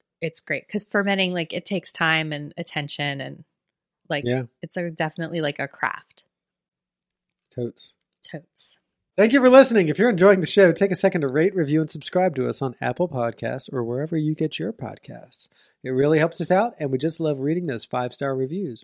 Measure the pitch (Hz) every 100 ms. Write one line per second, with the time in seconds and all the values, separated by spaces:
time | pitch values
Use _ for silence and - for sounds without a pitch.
0 | _ - 165 - - 143 - 214 - 208
1 | 196 190 185 180 165 - - 196 - -
2 | 165 160 156 147 147 - 170 - 143 -
3 | 143 139 135 - - _ _ _ _ _
4 | - 147 123 127 120 _ 165 - 175 156
5 | 160 - 165 170 151 143 139 - - -
6 | - - - _ _ _ _ _ _ _
7 | _ _ _ _ _ - 120 - - _
8 | _ _ - 156 - - - - _ _
9 | _ - 214 269 254 254 262 233 165 151
10 | 233 180 190 190 160 - 190 165 196 180
11 | 190 180 143 135 175 185 143 151 156 156
12 | - 180 185 135 123 117 135 120 123 123
13 | 175 135 117 113 117 127 - 127 117 123
14 | 156 165 151 156 156 - 170 226 107 101
15 | - 117 - - - _ _ _ 131 131
16 | 147 156 165 - 160 185 233 - 147 131
17 | 151 160 160 139 139 170 175 117 - 127
18 | 123 - 139 131 131 180 180 113